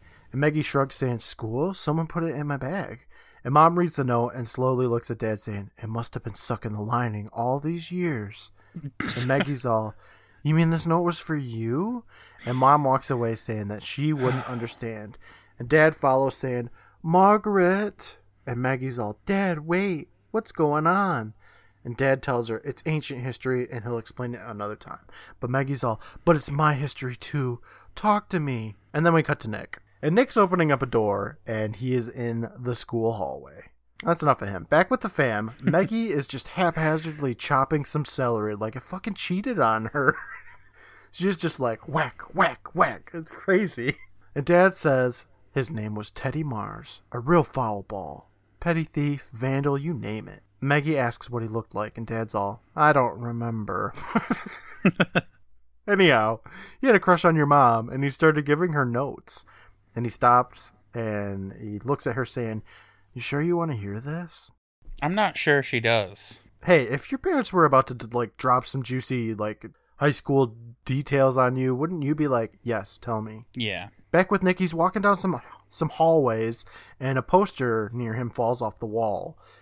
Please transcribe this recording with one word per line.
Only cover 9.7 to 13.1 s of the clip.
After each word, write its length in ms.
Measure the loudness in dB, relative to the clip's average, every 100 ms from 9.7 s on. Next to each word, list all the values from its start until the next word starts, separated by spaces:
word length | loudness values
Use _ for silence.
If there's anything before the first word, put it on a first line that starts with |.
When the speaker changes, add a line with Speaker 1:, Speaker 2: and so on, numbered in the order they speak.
| 0 0 -8 -18 -20 _ _
Speaker 1:
"You 100 | 2
mean 160 | 4 4
this 160 | 2 2
note 160 | 2
was 160 | 2 -2
for 180 | -4 -6
you?" 720 | -4 -6 -2 -2 -2 -6 -10 -20 -20 -12 -4
And 100 | 2
Mom 280 | 6 6 4
walks 240 | 0
away 260 | 0